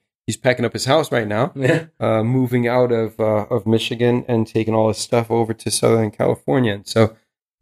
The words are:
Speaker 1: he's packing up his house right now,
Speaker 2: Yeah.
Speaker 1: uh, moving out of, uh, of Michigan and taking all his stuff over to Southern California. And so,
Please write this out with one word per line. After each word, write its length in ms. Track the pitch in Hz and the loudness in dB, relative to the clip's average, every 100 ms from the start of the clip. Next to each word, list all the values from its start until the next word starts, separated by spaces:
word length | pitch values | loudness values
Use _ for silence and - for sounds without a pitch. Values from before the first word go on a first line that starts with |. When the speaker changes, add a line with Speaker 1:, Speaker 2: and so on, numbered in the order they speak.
| _ _ - | _ _ -8
Speaker 1:
he's 120 | 110 | -2
packing 280 | 131 123 117 | 0 0 -2
up 80 | |
his 120 | 107 123 | -2 0
house 260 | 151 - | 0 0
right 160 | 123 107 | -2 -2
now, 240 | 104 131 139 | -2 -2 -2
Speaker 2:
Yeah. 300 | 135 160 160 - | 0 0 -4 -6
Speaker 1:
uh, 240 | 113 110 | -2 0
moving 440 | 110 131 123 127 120 | 0 0 0 0 0
out 240 | 127 123 | 2 2
of, 280 | 113 110 - | 0 -2 -2
uh, 260 | 107 107 101 | 0 0 0
of 180 | 120 107 | -2 0
Michigan 580 | 113 - 117 120 123 - | 0 0 -2 0 0 0
and 200 | 117 110 | -2 0
taking 260 | 113 110 | -2 0
all 140 | 110 110 | 2 2
his 100 | 107 | 0
stuff 320 | - 120 110 | -2 -2 0
over 240 | 113 110 | 0 -2
to 180 | 110 - | -4 -6
Southern 400 | - 120 113 107 | 0 2 2 0
California. 640 | - 131 117 - 139 120 | 0 -2 -2 0 0 0
And 140 | 101 - | -2 -2
so, 280 | 113 107 - _ _ _ _ | 2 0 0 _ _ _ _